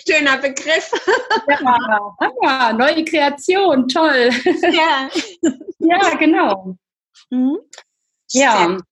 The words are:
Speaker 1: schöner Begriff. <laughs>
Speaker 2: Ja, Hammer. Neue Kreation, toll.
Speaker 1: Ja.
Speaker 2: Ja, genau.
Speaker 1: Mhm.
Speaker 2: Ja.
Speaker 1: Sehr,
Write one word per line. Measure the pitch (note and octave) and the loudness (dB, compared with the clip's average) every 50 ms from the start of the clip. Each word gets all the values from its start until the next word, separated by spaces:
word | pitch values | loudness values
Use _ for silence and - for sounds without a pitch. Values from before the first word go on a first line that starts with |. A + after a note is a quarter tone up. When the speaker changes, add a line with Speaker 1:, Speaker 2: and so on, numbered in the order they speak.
| - - | -2 -2
Speaker 1:
schöner | D#4+ D4+ D4 C#4+ C4+ B3+ | 0 0 2 0 0 0
Begriff. | C4+ C4+ C4+ - - D4 D#4+ E4 - - - - | -2 -4 -6 -6 -4 -2 -2 -2 -2 -4 -6 -4
<laughs> | - - A4 B4 B4 - G#4+ G#4+ - - | 0 0 0 0 0 -2 -4 -2 0 0
Speaker 2:
Ja, | C#4+ C#4+ C#4+ B3+ A#3+ A#3+ B3 A3+ G#3+ G#3 G#3 G#3 - - | 0 0 2 0 0 0 0 0 -2 -2 -2 -6 -6 -6
Hammer. | D#4 - B4 B4 G4+ D4+ C4+ C4 B3 A3+ A3 | -4 -4 -2 -2 0 0 0 0 0 0 0
Neue | A3 B3+ D4 E4 D#4+ D#4+ | 2 0 2 0 0 -2
Kreation, | - - D#4 C#4+ C#4+ C#4+ - - - F4+ G4 G4 F4+ D4 C4 B3 B3+ | -2 0 0 0 0 -2 -2 -2 -2 0 2 2 2 2 2 0 0
toll. | - E4 D#4+ D#4 C#4 B3+ A#3+ B3 A#3+ B3 - F#4 E4+ - | 0 0 2 2 2 2 2 2 0 0 0 -2 0 2
Speaker 1:
Ja. | - F4 C#4+ E4+ D#4+ E4 D4 C4+ C4+ C#4 - F4 - A4 - - - D#4 C4 - - - - - | 0 2 2 2 2 2 0 -2 -4 -4 -6 -6 -8 -8 -6 -4 -2 -2 -2 -4 -10 -16 -6 -2
Speaker 2:
Ja, | F#4+ E4 F4 F#4 G4+ F4 D#4 | 0 2 2 2 2 0 0
genau. | - D#4 D#4 E4 F#4+ E4+ A#3+ G3 F#3+ F#3 F#3+ F#3 - _ _ _ _ _ _ _ _ _ _ | 2 2 2 2 2 2 0 -2 -4 -6 -12 -14 -14 _ _ _ _ _ _ _ _ _ _
Speaker 1:
Mhm. | B3 B3+ B3+ C4 D4 G#4 - _ - - - _ _ _ _ _ _ _ _ - | -4 -2 -2 -2 -2 -4 -8 _ -20 -20 -20 _ _ _ _ _ _ _ _ -4
Speaker 2:
Ja. | - B3+ C#4 B3+ A3 G3 F3 E3+ | 0 2 2 2 2 2 2 0
Speaker 1:
Sehr, | F#3 F#3+ - _ | -2 -4 -8 _